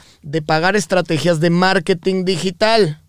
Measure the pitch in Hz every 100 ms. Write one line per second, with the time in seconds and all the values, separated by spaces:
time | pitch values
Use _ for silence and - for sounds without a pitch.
0 | - _ 147 156 156 156 180 208 - 185
1 | 170 156 165 160 170 175 185 190 160 180
2 | 190 190 180 170 185 175 220 226 170 151